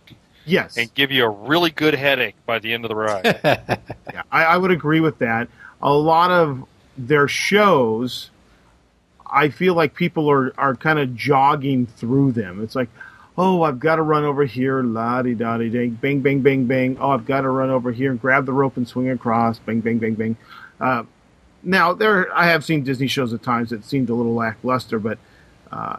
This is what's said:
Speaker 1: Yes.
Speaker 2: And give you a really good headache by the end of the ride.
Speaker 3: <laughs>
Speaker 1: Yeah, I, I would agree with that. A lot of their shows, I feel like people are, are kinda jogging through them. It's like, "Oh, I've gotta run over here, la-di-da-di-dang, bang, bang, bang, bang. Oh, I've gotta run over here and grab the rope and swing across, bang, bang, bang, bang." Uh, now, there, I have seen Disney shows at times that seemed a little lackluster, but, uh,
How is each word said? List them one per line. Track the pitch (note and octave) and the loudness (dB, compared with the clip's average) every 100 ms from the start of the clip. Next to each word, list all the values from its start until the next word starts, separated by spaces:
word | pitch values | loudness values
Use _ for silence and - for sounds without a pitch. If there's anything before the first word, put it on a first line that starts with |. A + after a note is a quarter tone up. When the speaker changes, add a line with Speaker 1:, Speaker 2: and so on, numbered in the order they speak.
| - - _ _ | -20 -20 _ _
Speaker 1:
Yes. | - E3+ - - | -2 0 0 -6
Speaker 2:
And | A#2 | -4
give | - C3+ | 0 0
you | C3+ | 2
a | A#2 | 2
really | G2+ A2+ E3 E3+ | 0 0 2 2
good | D3+ D3+ | 2 0
headache | C#3 C#3 C3 A2+ - - | 2 0 0 -2 -6 -6
by | A2+ | -4
the | A2 | -4
end | A#2 | -4
of | A2+ | -4
the | G#2+ | -2
ride. | G#2+ G2+ G#3+ - | -2 0 0 0
Speaker 3:
<laughs> | D3+ - - A2+ - - - | 0 0 -2 -8 -8 -18 -16
Speaker 1:
Yeah, | - - | -14 -2
I, | D3 | 0
I | D#3+ F3 | 2 4
would | F#3 | 2
agree | F3 D3 D#3+ | 0 2 2
with | D#3+ - | 2 0
that. | C3 A2+ A#2+ - - - | -2 -2 -4 -12 -20 -4
A | - | 0
lot | D3 D#3 E3 F3+ | 2 4 4 4
of | F3+ D#3+ C3 - _ _ - | 4 2 -2 -12 _ _ -10
their | B2 D3 C#3 | 0 2 2
shows, | - - G3+ G#3 D#3 A#2 A2 B2 - - _ _ _ _ _ _ _ _ _ - | 0 0 4 4 4 2 -2 -6 -8 -14 _ _ _ _ _ _ _ _ _ -2
I | C3+ D3 | 0 0
feel | - F#3 | 0 0
like | E3+ D#3 | 2 0
people | - F3 E3 D3 | 0 -4 0 2
are, | C#3 B2+ - | 2 0 -2
are | C#3 | -2
kinda | A#2+ D#3+ D3+ C3+ | 0 0 0 -2
jogging | A#2 A#2+ C#3 C#3 D3+ C3+ C3 A#2+ | -4 0 4 4 2 0 -2 -2
through | - A#2 C3+ C#3 | -6 -2 2 2
them. | A#2 F#2 F#2 | 0 -4 -8
It's | A2 C3+ | -6 -4
like, | B2 - - - - - | -6 -8 -20 -20 -10 -2
"Oh, | F#3+ F3+ | 0 2
I've | D#3 B2+ | 0 0
gotta | D#3 D#3+ | 0 2
run | D#3 D3+ | 2 2
over | D3 C#3 | 0 0
here, | C#3+ B2 C3+ C3+ | -2 -2 -2 0
la-di-da-di-dang, | B2 A2+ A#2 B2 B2+ A2+ A#2 A#2 A#2 A#2+ A#2+ A2+ | -2 -2 -2 -2 -2 -2 -2 -2 -2 -2 -4 -4
bang, | C#3 C#3+ | -2 0
bang, | C3+ C#3 | 0 2
bang, | C3+ C3+ A#2+ | 2 2 2
bang. | C3 B2+ C3 | 0 0 -2
Oh, | C#3 | -2
I've | C3 A#2 | -2 -2
gotta | C3+ C3 | -2 0
run | C3 C3 | -2 0
over | C3 B2 | -2 -2
here | A#2 C#3 | -2 -2
and | A#2+ | -2
grab | C3+ C#3 C3+ | 0 0 0
the | |
rope | C3 C3+ C3 | 0 0 -2
and | B2 | -6
swing | B2+ B2+ | -4 -4
across, | B2 A#2+ A2+ A#2 A2+ | -2 0 2 2 0
bang, | - A2+ | -4 -2
bang, | A2+ A#2 | -2 -2
bang, | A2 | -2
bang." | G#2+ A2+ A2+ - - - - | -2 -4 -6 -12 -20 -20 -6
Uh, | C3 A#2+ A2 _ _ _ _ _ | -2 -2 -6 _ _ _ _ _
now, | F3 F#3 E3+ | 0 2 2
there, | F3+ G#3+ G3 F3+ B2 | 2 2 2 0 2
I | E3+ | 2
have | D#3+ | 2
seen | C#3 D#3 | 0 -2
Disney | C3+ B2+ C3+ | -2 -4 -2
shows | C#3+ B2 | -2 -4
at | A2+ | -4
times | - A#2 A#2 | -2 -2 -2
that | A2+ | -8
seemed | - C#3 A#2+ | -4 -2 -2
a | |
little | A#2 A#2 | -2 -2
lackluster, | A#2 A2+ G#2 A#2+ B2+ - A2+ | -2 -2 -4 -2 -2 -2 -6
but, | G#2+ G#2+ _ _ _ _ - | -4 -8 _ _ _ _ -16
uh, | - - | -10 -10